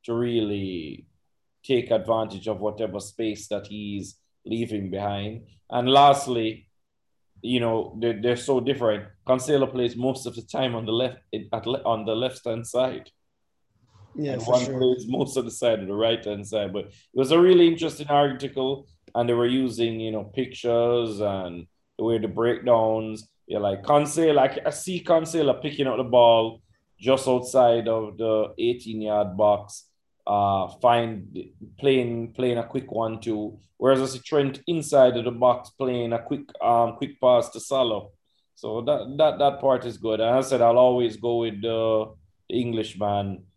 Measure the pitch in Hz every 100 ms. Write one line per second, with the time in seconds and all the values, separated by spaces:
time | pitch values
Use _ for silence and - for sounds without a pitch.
0 | - 117 120 117 107 101 95 90 76 50
1 | _ _ _ _ _ _ - 127 120 110
2 | 101 113 107 95 104 98 104 107 110 95
3 | - - 113 101 - 101 98 104 104 101
4 | 95 _ _ _ - 117 113 107 95 95
5 | 101 101 104 113 - _ _ 123 123 139
6 | 143 139 127 120 110 110 _ _ _ _
7 | _ _ _ _ 110 123 117 113 - 110
8 | 120 104 120 120 - 127 120 120 117 104
9 | 101 _ - 127 131 143 127 123 123 120
10 | 127 131 120 110 113 151 131 117 107 113
11 | 127 123 _ 110 98 113 120 135 - 113
12 | 107 110 127 127 120 113 117 123 127 82
13 | - _ _ _ _ _ _ _ _ _
14 | - 147 143 127 113 123 123 127 127 123
15 | 107 131 139 135 117 - 117 107 95 101
16 | 113 113 104 101 101 107 98 98 - _
17 | _ 123 131 165 180 180 170 165 165 143
18 | 147 143 143 127 139 135 147 139 - _
19 | - 120 120 120 120 131 127 110 117 113
20 | 110 107 101 135 123 - 120 117 120 120
21 | 117 104 104 95 90 85 85 _ _ -
22 | 110 113 107 95 117 117 123 113 110 110
23 | 110 107 - _ - 104 101 98 101 147
24 | 147 156 160 147 131 143 - 147 - 175
25 | - 165 160 165 143 123 151 139 135 120
26 | 123 123 117 113 113 - _ _ _ _
27 | 120 131 135 127 127 131 120 117 113 113
28 | 107 98 113 110 107 - 117 120 113 110
29 | 107 104 101 95 104 101 - - _ _
30 | _ _ - 101 101 98 90 - 123 120
31 | 113 107 101 - - _ - - 139 135
32 | 120 117 117 123 127 117 117 139 127 110
33 | 113 110 117 107 107 107 _ _ 127 135
34 | 131 127 - 151 139 135 - 165 147 143
35 | 127 120 120 117 123 120 - _ 131 123
36 | 117 117 - 143 - - 117 117 117 -
37 | 143 - 127 123 117 117 - 135 120 104
38 | 85 _ _ _ _ _ 113 110 120 143
39 | 110 143 156 - 143 139 135 127 123 104
40 | 110 107 113 127 - 131 117 120 127 123
41 | 120 104 117 120 117 101 113 113 113 110
42 | 110 - _ _ _ 120 120 113 107 92
43 | 104 101 101 92 -